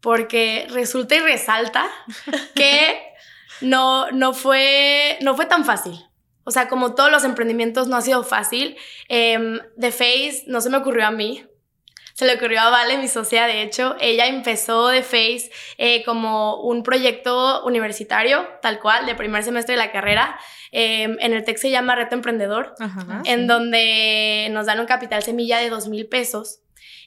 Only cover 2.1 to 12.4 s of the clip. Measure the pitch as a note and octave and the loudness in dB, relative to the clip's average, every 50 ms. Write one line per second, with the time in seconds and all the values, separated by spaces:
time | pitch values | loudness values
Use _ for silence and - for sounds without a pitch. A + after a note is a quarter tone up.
2.1 | A3 - - - D4 C#4 - - - C#4 C#4+ C#4 C#4+ D4 D4+ D#4+ - - - - | -18 -16 -10 -6 -6 -6 -6 -6 0 2 4 4 6 6 4 2 0 -2 -8 -18
3.1 | - - - - - - - _ - - - B3+ C4 C4 C4 C4 C4 C4 B3+ - | -20 -20 -20 -20 -20 -20 -20 _ -16 -6 0 2 2 4 4 4 2 2 0 -2
4.1 | B3+ C4 C4 C4 B3+ C4 - C4+ C4+ C4+ C4+ C#4 C#4 C#4 C#4+ C#4+ C#4+ C#4+ D4 D4 | 0 0 0 0 0 0 2 2 4 4 6 4 4 4 4 4 4 2 2 0
5.1 | - - C4+ C4+ C4 A#3 E4 E4 F4+ F4 C#4+ - A3 G3+ - F#3 E3+ E3+ - _ | 0 0 0 0 0 0 2 2 2 2 4 2 0 0 -2 -8 -10 -12 -18 _
6.1 | _ _ _ _ _ _ _ - A#3 B3+ B3 A#3+ C4 B3+ B3+ B3 B3 B3+ C#4 C#4+ | _ _ _ _ _ _ _ -4 -2 -2 0 0 0 -2 -2 -2 2 4 4 6
7.1 | D4+ D4 C4+ C4 B3 A3+ A#3 A3+ A3+ A#3 A#3 A#3 A3+ B3+ C4 B3+ B3+ A#3+ A3+ A#3+ | 6 4 4 2 -2 -2 -2 -2 0 0 -2 -2 0 -2 -2 0 0 -2 0 2
8.1 | C4 B3+ A#3 B3+ A#3 G#3+ G#3 - - A#3+ C4+ D4 - - - - - - - _ | 2 2 2 0 0 0 0 0 -2 -2 -2 -4 -6 -12 -20 -20 -20 -20 -10 _
9.1 | B3 A#3 A#3 A#3 A3+ A3+ A3+ A3+ A3+ A3+ - - _ - A#3 A#3+ A#3+ B3 B3 A#3+ | 0 2 2 2 2 2 0 -2 -4 -8 -10 -14 _ -4 -4 -4 -2 0 2 2
10.1 | B3 C4 C#4 D4 C#4 C#4+ - - B3+ A#3 A3+ B3 C4 C#4 C4+ C4 A#3+ A#3 A3 G#3+ | 2 2 0 -2 -6 -8 -8 -4 -4 -2 -2 0 0 0 0 0 0 2 2 0
11.1 | A3 A3 G#3 G#3+ B3+ C#4+ - _ _ _ _ _ _ _ _ _ _ - - - | 0 -2 -4 -6 -6 -8 -14 _ _ _ _ _ _ _ _ _ _ -20 -20 -20
12.1 | _ - C4 B3+ B3 A#3+ | _ 0 2 2 2 2